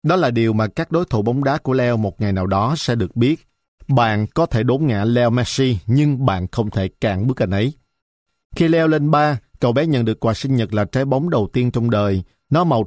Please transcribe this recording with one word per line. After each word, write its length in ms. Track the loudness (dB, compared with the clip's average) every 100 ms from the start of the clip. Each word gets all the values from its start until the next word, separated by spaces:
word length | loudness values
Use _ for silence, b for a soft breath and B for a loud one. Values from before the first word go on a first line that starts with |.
Đó 120 | 2 2
là 160 | 2
điều 220 | 2 2
mà 140 | 0 -2
các 240 | -4 -2
đối 140 | -2 -2
thủ 160 | -2
bóng 220 | 0 0
đá 140 | -2 -2
của 160 | -2
Leo 240 | 0 0 0
một 240 | -2 -2
ngày 120 | -2
nào 140 | -2 0
đó 280 | 0 0 -2
sẽ 180 | -4 -2
được 200 | -2 0
biết. 320 | 0 0 _ _ _ _ -2
Bạn 400 | 2 2 0 -2
có 180 | -2 0
thể 180 | 0
đốn 220 | 0 0 0
ngã 200 | 0 0
Leo 240 | 2 2
Messi, 480 | 2 -2 0 0 0 0
nhưng 380 | 2 2 0 -2
bạn 220 | -2 -4
không 220 | -4 -2
thể 200 | -2 -4 _
cản 260 | -2 0 -2
bước 140 | 0
anh 100 | -2
ấy. 220 | 0 -2 -4 _ _ _ _ _ _ _ -2
Khi 120 | 2
Leo 200 | 4 2
lên 240 | 2 2
ba, 280 | 2 2 -2 _ -4
cậu 120 | 0
bé 140 | 0 0
nhận 200 | 0 0
được 140 | -2
quà 140 | -2
sinh 220 | -2 -2 0
nhật 180 | 0
là 120 | -2 -2
trái 200 | -2 0
bóng 240 | -2 0
đầu 200 | -2 0
tiên 180 | 0 0
trong 180 | 0 0
đời. 340 | 0 0 -2 -4 _ _
Nó 140 | 0
màu 220 | 2 0